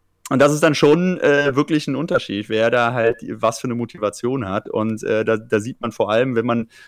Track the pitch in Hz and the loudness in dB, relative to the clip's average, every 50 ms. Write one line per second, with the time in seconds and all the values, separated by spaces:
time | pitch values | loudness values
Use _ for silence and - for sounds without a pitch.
0 | _ _ _ _ _ - 135 131 139 147 147 151 165 160 147 - - 147 147 170 | _ _ _ _ _ -4 2 4 4 4 4 4 2 2 2 4 6 6 6 6
1 | 180 185 180 - - 139 143 143 143 143 131 131 143 - 160 151 - - 139 127 | 4 0 -2 0 2 2 4 4 2 2 0 0 0 0 0 -2 -2 -2 -4 -4
2 | 151 175 180 127 - - 98 101 107 - 110 107 110 117 120 123 120 117 123 127 | -4 -2 -2 -2 -2 -4 -6 -6 -4 -2 0 0 2 2 2 2 2 0 0 0
3 | 113 113 120 - - - 104 110 113 113 117 - - 131 120 120 120 117 - 87 | 0 0 0 -2 -6 -12 -6 -2 -2 -2 -2 -2 -4 -6 -4 -4 -6 -8 -6 -4
4 | 107 104 - - - 120 131 135 113 95 95 107 - - - - 107 110 110 107 | -4 -4 -4 -4 -4 -4 -2 -2 -4 -4 -4 -4 -6 -4 -4 -2 -2 -2 -4 -4
5 | - - 107 110 110 113 113 107 110 - - 110 104 120 135 - - 117 107 - | -4 -2 -2 0 0 0 0 -2 0 -2 -2 -2 -2 -4 -8 -8 -8 -8 -4 -2
6 | - 98 104 113 127 135 123 113 113 123 117 117 110 - _ - - | -2 0 2 2 2 2 0 0 0 0 0 -2 -2 -6 _ -20 -20